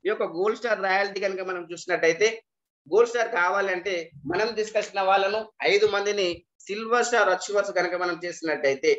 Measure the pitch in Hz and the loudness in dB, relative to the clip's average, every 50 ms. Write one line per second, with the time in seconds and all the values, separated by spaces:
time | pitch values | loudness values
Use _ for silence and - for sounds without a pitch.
0 | _ 185 214 214 208 185 165 165 190 214 226 233 - 240 214 196 190 190 185 196 | _ -2 -2 -2 -2 -4 -2 -2 0 0 0 -2 -2 -2 -2 0 0 0 2 0
1 | 202 196 196 202 196 196 196 185 190 185 185 175 175 165 175 170 - - 180 165 | 0 0 -4 -4 -4 -4 -4 -4 -6 -6 -6 -8 -8 -10 -12 -12 -4 -4 -2 2
2 | 165 165 170 165 208 220 226 226 _ _ _ _ _ _ _ _ _ - 160 208 | 4 2 4 4 2 2 2 -2 _ _ _ _ _ _ _ _ _ 0 4 4
3 | 233 233 - 240 226 - - 175 175 180 190 202 196 190 185 180 170 202 190 170 | 4 4 2 -2 -2 0 0 0 2 2 2 0 0 0 -2 -4 -4 -4 -4 -4
4 | 160 160 _ - - 139 170 190 214 233 220 208 214 208 - 214 196 - - 202 | -6 -10 _ -14 -8 -6 -2 0 0 0 0 -4 -4 -2 -2 -4 -4 -2 -2 -2
5 | 190 190 190 196 196 196 202 220 214 214 _ _ 135 151 190 202 214 214 202 202 | 2 4 4 4 4 2 -2 -4 -6 -8 _ _ 0 2 4 4 4 4 2 2
6 | 202 202 208 208 190 175 170 - _ _ _ _ - - 196 214 226 220 233 240 | 0 0 -2 0 -2 -2 -2 -6 _ _ _ _ -12 -10 -8 -8 -2 0 0 2
7 | 233 233 247 226 208 190 185 180 - - 202 202 196 202 180 180 175 175 175 175 | 2 2 2 2 4 4 2 0 -2 -2 -2 -2 -2 0 -2 -2 -2 -2 -2 -2
8 | 180 180 175 165 170 175 165 - - 160 151 143 131 139 135 131 156 160 143 | -2 -4 -4 -4 -6 -10 -10 -6 -4 -4 -4 0 0 0 0 2 2 2 2